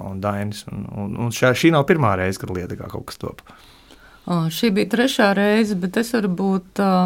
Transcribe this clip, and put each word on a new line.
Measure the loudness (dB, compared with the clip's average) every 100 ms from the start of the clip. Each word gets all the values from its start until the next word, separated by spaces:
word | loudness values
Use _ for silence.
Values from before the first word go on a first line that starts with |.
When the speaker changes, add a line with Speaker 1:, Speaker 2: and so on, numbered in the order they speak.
| -8
Speaker 1:
un | -4
Dainis, | -4 -4 -6 -8 -10
un, | -10 -10
un, | -8 -8 -4 -4
un |
šā, | 2 2 4
šī | 4
nav | 4 4
pirmā | 2 2 2
reize, | -2 -4
kad | -6
lieta | -8 -8 -10
kā | -10
kaut | -10 -12
kas | -12
top? | -12 -12 -20 -20 -20 -20 -20 -20 -20 -14 -4
Speaker 2:
O, | -2 -2
šī | 0 0 2
bija | 0
trešā | 0 0 4 4
reize, | 4 4 2 2 0
bet | -2 -2
es | -2
varbūt, | -2 -2 0 0 0 -2 0
ā, | 2 4